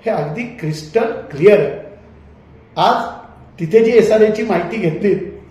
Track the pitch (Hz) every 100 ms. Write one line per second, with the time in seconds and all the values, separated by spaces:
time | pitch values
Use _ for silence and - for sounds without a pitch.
0 | 226 196 151 175 240 - 156 151 - 226
1 | 233 - - 139 185 202 151 - - -
2 | - - - - - - - - 196 247
3 | - - - - - - 165 220 233 240
4 | 208 214 214 208 220 175 170 220 185 160
5 | 196 175 - - -